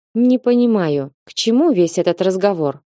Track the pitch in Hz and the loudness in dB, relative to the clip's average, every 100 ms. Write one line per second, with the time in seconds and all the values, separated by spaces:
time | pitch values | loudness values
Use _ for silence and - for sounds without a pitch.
0 | _ 226 247 254 247 240 240 214 160 143 | _ -2 0 2 0 2 2 0 0 -4
1 | 139 - - - 226 240 339 190 170 - | -6 -12 -16 -6 0 2 2 2 0 0
2 | 175 170 190 185 202 175 147 139 _ | -2 -2 -2 0 -2 -2 -4 -6 _